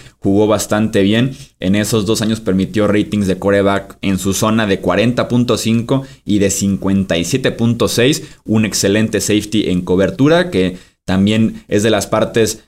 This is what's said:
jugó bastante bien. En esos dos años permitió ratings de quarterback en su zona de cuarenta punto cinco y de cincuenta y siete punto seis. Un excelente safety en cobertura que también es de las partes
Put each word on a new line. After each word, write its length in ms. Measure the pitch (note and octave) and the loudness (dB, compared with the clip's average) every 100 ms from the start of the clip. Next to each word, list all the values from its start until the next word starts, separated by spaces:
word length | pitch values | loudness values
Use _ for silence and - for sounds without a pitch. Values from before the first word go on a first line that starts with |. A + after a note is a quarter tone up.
| - _ | -18 _
jugó 280 | G2+ G2 G#2+ | 0 2 2
bastante 560 | G#2+ - G#2+ A2 G#2+ | 0 0 -2 0 2
bien. 300 | G2 A2 C3+ C#3 - _ | 2 2 0 -4 -16 _
En 140 | F#2 | -2
esos 320 | G2+ G#2+ A2+ G2+ | 0 0 -2 0
dos 160 | A2 | -2
años 180 | A2 A2 | -2 -2
permitió 460 | - F#2+ F#2+ A2 G#2 | -2 0 0 0 0
ratings 400 | G#2 G2+ G#2+ G2 | 0 0 -2 -2
de 100 | F#2 | -2
quarterback 640 | F#2+ G2+ G2 G2 - - | 0 2 2 0 -4 -8
en 180 | G2 F#2+ | -4 -2
su 140 | G2 | -2
zona 340 | F#2+ A2 A2 G#2+ | -2 0 0 0
de 140 | F#2+ | 0
cuarenta 480 | - F2+ A2+ B2 A2 | 0 0 0 0 0
punto 300 | A#2+ A#2+ A2 | 0 0 0
cinco 480 | A2+ A2+ A#2 C3+ C3+ - | 0 -2 0 -2 -4 -10
y 140 | - G2+ | -4 0
de 100 | G2 | 0
cincuenta 680 | - G2 F#2+ F#2+ G2 F#2+ E2+ | 0 0 -2 0 0 0 -2
y 80 | E2+ | -2
siete 260 | C3 C3+ | -2 -2
punto 360 | - A#2 A#2 G#2+ | 0 0 0 0
seis. 500 | - B2 D#3 - - - | 2 2 0 -6 -12 -2
Un 180 | A2 | 0
excelente 560 | A2 - G2 G#2 A2+ G#2 | 0 0 0 2 0 0
safety 480 | - G#2+ G#2 A2 - | 0 0 0 -2 0
en 140 | F#2 | -2
cobertura 680 | F2 F2+ F#2+ F#2 C#3+ E3+ F3 | 0 0 0 2 2 2 0
que 280 | F#2+ F#2 F2+ - _ | 0 -2 -4 -14 _
también 600 | - F#2+ G2 A2 A2 - - | -4 0 2 2 0 -2 -4
es 140 | G#2 | 0
de 80 | A2 | 2
las 160 | G#2 - | 0 0
partes 580 | G#2+ G#2+ A#2 G#2+ - | -2 0 0 0 -2